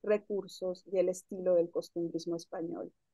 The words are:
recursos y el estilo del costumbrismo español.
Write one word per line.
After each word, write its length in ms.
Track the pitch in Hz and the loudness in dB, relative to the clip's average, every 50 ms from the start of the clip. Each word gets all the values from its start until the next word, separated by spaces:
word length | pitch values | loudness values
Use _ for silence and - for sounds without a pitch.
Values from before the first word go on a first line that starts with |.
recursos 840 | - 202 214 208 208 - 208 190 185 180 - - 185 185 180 - _ 220 | 0 0 0 0 0 -2 -4 -4 -4 -6 -8 -6 -4 -4 -4 -6 _ -2
y 60 | 202 185 | 2 2
el 100 | 180 185 | 4 2
estilo 460 | 185 - - - 208 185 180 185 180 | 2 -2 -6 -10 -8 -2 2 4 6
del 160 | 170 165 170 | 6 4 4
costumbrismo 680 | - - 165 - - 170 170 165 160 165 - 170 170 | 0 -6 -6 -4 -4 -4 -2 -2 -2 -4 -4 -4 -4
español. 560 | 165 - - - 185 160 170 - - - - - _ _ _ | -4 -6 -8 -8 -6 -6 -6 -6 -8 -8 -10 -14 _ _ _